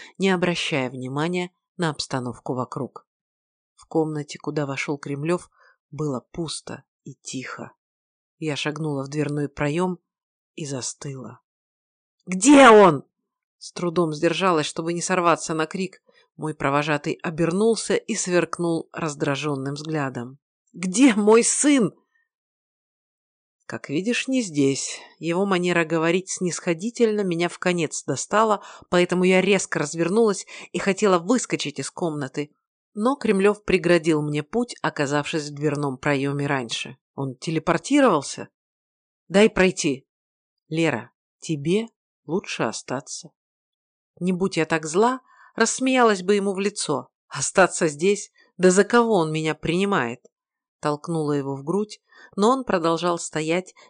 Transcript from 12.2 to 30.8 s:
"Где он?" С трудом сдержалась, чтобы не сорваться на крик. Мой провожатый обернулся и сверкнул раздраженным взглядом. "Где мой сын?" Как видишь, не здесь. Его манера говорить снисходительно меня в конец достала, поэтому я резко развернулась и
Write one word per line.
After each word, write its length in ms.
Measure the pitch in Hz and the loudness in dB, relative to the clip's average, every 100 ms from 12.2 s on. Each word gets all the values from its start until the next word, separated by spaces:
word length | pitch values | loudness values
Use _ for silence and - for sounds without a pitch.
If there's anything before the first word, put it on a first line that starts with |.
"Где 460 | - 185 277 285 262 | -8 0 8 10 12
он?" 340 | 214 190 143 - _ _ _ _ _ | 10 10 6 -4 _ _ _ _ _
С 80 | - | -18
трудом 420 | - 180 165 165 | -8 -4 -2 -2
сдержалась, 540 | 147 160 160 190 160 147 | 0 -2 2 2 2 0
чтобы 260 | - 165 | -6 -6
не 80 | 170 | -6
сорваться 540 | 170 185 170 156 - | -2 0 2 0 -2
на 120 | 160 160 | -4 -4
крик. 360 | 180 185 - _ _ _ - | -6 -8 -10 _ _ _ -10
Мой 160 | 151 | -10
провожатый 680 | 147 139 143 151 147 165 - | -4 -2 0 0 -2 -2 -4
обернулся 720 | - 156 165 185 226 214 - | -6 -2 0 2 2 0 0
и 220 | 196 - 208 | -2 -2 -6
сверкнул 720 | - 175 165 - 170 165 - | 0 0 0 -2 -2 -2 -4
раздраженным 840 | - 165 143 147 139 147 135 135 | -8 -6 -4 -4 -2 -4 -4 -6
взглядом. 680 | 143 156 156 135 127 120 135 _ _ _ | -8 -6 -4 -4 -6 -10 -14 _ _ _
"Где 420 | 180 185 190 269 | -8 -4 4 6
мой 300 | 208 208 226 | 6 6 6
сын?" 500 | 233 - 294 277 185 - _ _ _ _ _ _ _ _ _ _ _ _ _ _ _ _ - | 4 2 4 4 2 -2 _ _ _ _ _ _ _ _ _ _ _ _ _ _ _ _ -14
Как 220 | 127 - | -12 -6
видишь, 380 | 143 202 240 - | -4 -2 -2 -2
не 160 | 262 | -2
здесь. 560 | 202 147 135 139 - - - _ | -2 2 2 2 -6 -12 -16 _
Его 260 | 160 170 202 | -4 -2 0
манера 380 | 180 180 170 | 0 0 0
говорить 440 | 156 165 165 185 185 | 0 0 0 0 -2
снисходительно 920 | - 180 - - 165 214 - 226 208 | -6 -4 -4 -4 -4 -4 0 0 2
меня 280 | 196 170 170 | -2 -2 -2
в 120 | - | -2
конец 420 | 180 175 147 - | -2 0 -2 -4
достала, 600 | - 139 - 202 220 202 - - - | -6 -6 0 2 2 0 -4 -20 0
поэтому 320 | 180 180 180 | 2 2 2
я 180 | 180 185 | 4 4
резко 380 | 190 190 - 160 | 4 2 0 -4
развернулась 640 | 147 165 170 214 220 190 - - - | -4 -2 0 4 2 2 -6 -18 -10
и 80 | 185 | -4